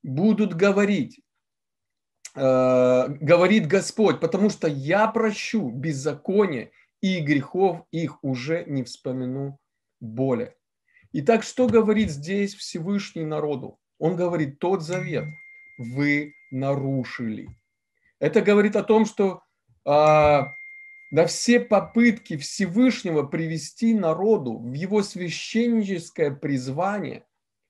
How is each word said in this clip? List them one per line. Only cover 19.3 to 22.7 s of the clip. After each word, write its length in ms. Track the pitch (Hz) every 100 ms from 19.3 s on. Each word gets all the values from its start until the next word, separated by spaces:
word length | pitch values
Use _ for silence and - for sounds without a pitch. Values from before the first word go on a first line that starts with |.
| 175 _ _ _ _
а, 680 | 143 147 151 151 151 147 139 - - - - - _
на 160 | 147 170
все 320 | - - 240
попытки 800 | 240 196 165 226 240 226 - 156
Всевышнего 880 | 139 - 185